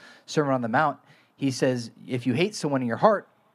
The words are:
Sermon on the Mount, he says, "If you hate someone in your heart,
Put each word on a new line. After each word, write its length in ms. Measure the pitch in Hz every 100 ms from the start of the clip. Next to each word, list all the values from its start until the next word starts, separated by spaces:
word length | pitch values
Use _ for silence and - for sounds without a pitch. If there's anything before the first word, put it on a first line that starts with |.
| - - -
Sermon 280 | 156 139
on 80 | 131
the 60 | 117
Mount, 300 | 127 160 - _ _ _ -
he 140 | 139
says, 400 | 123 135 123 117 - -
"If 200 | 127 127
you 60 |
hate 220 | 135 202
someone 260 | - 151 135
in 80 | 120
your 80 | 113
heart, 320 | 208 196 - _ _